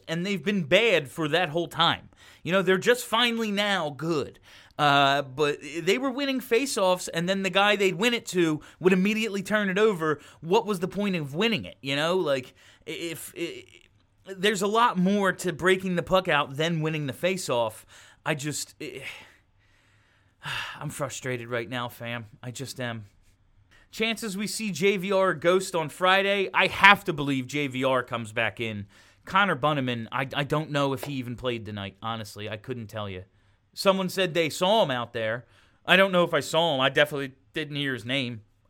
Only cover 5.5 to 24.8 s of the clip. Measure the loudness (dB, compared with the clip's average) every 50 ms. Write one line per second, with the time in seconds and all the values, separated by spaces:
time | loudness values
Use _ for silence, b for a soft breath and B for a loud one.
5.5 | 0 -2 -6 -10 -8 -2 0 0 0 2 0 -2 -2 -2 -2 -2 -2 -4 -2 0
6.5 | 2 2 2 0 0 2 2 2 2 2 -2 -4 -4 -2 0 0 0 0 -2 0
7.5 | 2 4 4 4 4 4 2 2 2 2 0 0 0 -2 -4 -2 0 2 2 2
8.5 | 2 -2 B B B B 2 4 4 4 4 2 0 -2 -2 -4 -4 -6 -4 -2
9.5 | 0 0 0 0 2 2 4 2 2 2 0 -2 -2 -2 B B B B -4 0
10.5 | 2 2 2 0 -2 -4 -4 -4 -4 -4 -2 -2 -2 -2 -4 -6 -4 -2 0 0
11.5 | 0 -2 -4 -8 -14 -10 -6 -4 -2 0 0 0 0 0 2 0 0 0 -2 -6
12.5 | b b b b b b b -12 -10 -8 -8 -8 -8 -10 -12 -14 -10 -8 -8 -8
13.5 | -8 -12 -16 -20 -20 -20 -20 _ _ _ _ _ _ _ _ -16 -6 -2 0 0
14.5 | 0 0 0 0 2 4 2 2 4 2 2 2 4 2 2 0 0 0 -4 -6
15.5 | -4 0 2 2 2 2 0 -2 -2 -2 0 2 2 2 4 2 2 0 0 -2
16.5 | -4 -4 -2 -2 0 0 -2 -2 -2 -4 -4 -6 -6 -2 -2 -2 -2 -2 -2 -2
17.5 | 0 0 0 0 -4 -8 -14 B B B B B B B -6 -6 -6 -4 -4 -6
18.5 | -6 -8 -10 -12 -12 -14 -14 -14 -12 -12 -14 B B B B B B B B _
19.5 | _ B B B B B B B B B B B B B B B B B B -10
20.5 | B B B B B B -10 -10 -6 -6 -6 -6 -6 -8 -6 -6 -6 -6 -6 -6
21.5 | -6 -6 -4 -4 -6 -6 -6 -8 -10 -12 -10 -8 -8 -8 -10 -12 -16 -16 -14 -14
22.5 | -12 -10 -10 -10 -8 -8 -8 -6 -6 -8 -12 -16 _ _ _ _ _ _ _ _
23.5 | _ _ _ b b b b b -6 -4 -2 -2 -2 -4 -4 -6 -4 -4 -4 -6
24.5 | -6 -6 -6 -6 -2 2